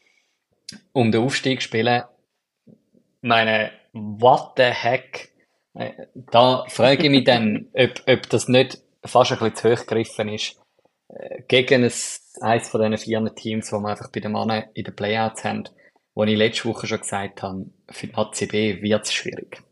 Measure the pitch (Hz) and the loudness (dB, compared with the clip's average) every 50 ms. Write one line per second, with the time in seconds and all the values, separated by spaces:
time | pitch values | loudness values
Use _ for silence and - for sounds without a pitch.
0 | _ _ _ _ _ _ _ _ _ _ _ _ _ - - - _ _ - 139 | _ _ _ _ _ _ _ _ _ _ _ _ _ -20 -20 -20 _ _ -2 0
1 | 117 113 110 113 117 139 - - - 135 131 127 - - - 113 110 120 123 123 | 2 2 2 2 0 0 -2 -2 -2 -2 -2 -2 -4 -4 -2 -2 0 2 2 0
2 | 123 - _ _ _ _ _ _ _ _ _ _ _ _ - _ _ _ _ _ | -2 -4 _ _ _ _ _ _ _ _ _ _ _ _ -20 _ _ _ _ _
3 | _ _ _ _ - 123 117 113 113 110 110 110 107 107 - - _ _ - 113 | _ _ _ _ 0 2 4 4 4 4 2 0 0 -2 -8 -14 _ _ -14 -12
4 | 104 104 104 101 113 123 143 156 - - - - 127 123 113 - - 117 127 131 | -12 -10 -2 4 6 6 6 6 2 -2 0 2 2 2 2 0 -2 -2 -2 -2
5 | - - - - - - _ _ _ _ _ _ _ _ - 113 117 - - - | -4 -8 -16 -18 -18 -18 _ _ _ _ _ _ _ _ -12 -10 -10 -10 -10 -14
6 | - - - - 120 - - 117 123 127 127 - - - - - 110 127 139 131 | -18 -20 -18 -20 -6 2 4 6 6 6 4 2 -2 -6 -2 2 4 4 4 4
7 | 170 147 139 135 123 127 123 117 113 107 107 107 - - - - 127 120 - - | 4 4 4 4 4 4 4 4 4 0 -2 -2 -6 -4 0 2 2 2 0 -2
8 | - - 127 113 - - - 113 - - 123 127 135 131 - - _ _ _ _ | 0 2 2 2 0 0 -2 -2 0 4 4 4 4 2 0 -16 _ _ _ _
9 | - - - 120 127 - 131 110 113 110 110 - - 113 120 117 - - 110 110 | -6 0 4 4 4 4 2 -2 -2 -2 -2 0 2 2 2 2 0 -2 -2 -2
10 | 113 - - - 110 107 107 107 - - - _ _ _ _ _ _ _ _ _ | -2 -4 -4 -6 -6 -6 -6 -8 -8 -10 -10 _ _ _ _ _ _ _ _ _
11 | _ _ - - - - - - 123 - 127 131 127 131 143 127 123 120 - - | _ _ -20 -16 -14 -14 -14 -14 -4 0 2 2 4 4 4 4 4 2 0 -4
12 | - - - - _ _ - - - 110 117 117 - - - 110 110 107 110 107 | -8 -10 -12 -14 _ _ -14 -6 0 0 0 0 0 -2 -2 0 0 0 0 -2
13 | - - 110 110 110 107 - - - 113 110 110 107 - - 104 104 104 104 - | -4 -4 -4 -2 -2 -4 -6 -8 -8 -6 -6 -6 -6 -6 -6 -6 -4 -6 -8 -8
14 | - - - 107 101 107 107 107 107 110 110 107 110 - - - 104 - - - | -10 -12 -10 -8 -6 -6 -4 -4 -2 -2 -2 -4 -4 -6 -10 -12 -12 -10 -8 -6
15 | 104 104 110 113 113 110 - - - 107 107 107 107 - _ _ _ _ _ _ | -4 -2 -2 0 -2 -2 -4 -6 -8 -6 -6 -6 -8 -12 _ _ _ _ _ _
16 | _ _ - - 107 107 107 104 107 117 117 - - 117 107 - - 104 110 104 | _ _ -4 -2 0 2 2 2 2 0 0 -2 -4 -4 -6 -6 -6 -6 -6 -6
17 | - - - 101 98 98 - - - 98 95 95 95 - - _ _ - - - | -6 -6 -6 -6 -6 -8 -10 -10 -10 -10 -8 -10 -12 -14 -16 _ _ -20 -18 -16
18 | - - - 110 107 - - - 107 95 - 107 107 107 98 - 101 104 107 104 | -16 -10 -4 -4 -4 -4 -4 -6 -6 -4 -2 0 0 -2 -2 -2 -2 0 0 0
19 | - - - - - - - - - - - - - _ | 0 -2 -6 -6 -6 -8 -10 -12 -12 -16 -18 -20 -20 _